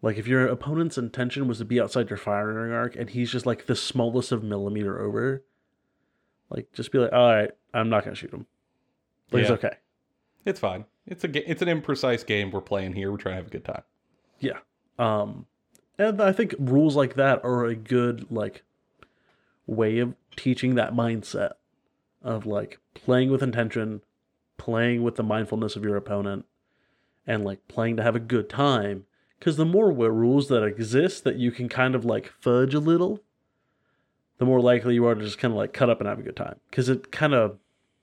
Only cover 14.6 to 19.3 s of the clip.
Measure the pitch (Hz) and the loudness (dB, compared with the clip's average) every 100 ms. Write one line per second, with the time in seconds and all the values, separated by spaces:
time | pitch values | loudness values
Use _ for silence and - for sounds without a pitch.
14.6 | _ _ _ - 117 107 104 104 - _ | _ _ _ -2 0 0 -2 -8 -18 _
15.6 | _ _ _ _ 208 202 202 190 233 - | _ _ _ _ 0 4 2 4 0 0
16.6 | 135 135 156 143 135 123 135 123 123 123 | 4 6 6 4 2 4 4 4 2 0
17.6 | 117 117 110 127 120 113 101 113 104 - | 0 -2 0 2 2 -2 -6 -6 -6 -8
18.6 | _ _ _ _ - _ _ | _ _ _ _ -20 _ _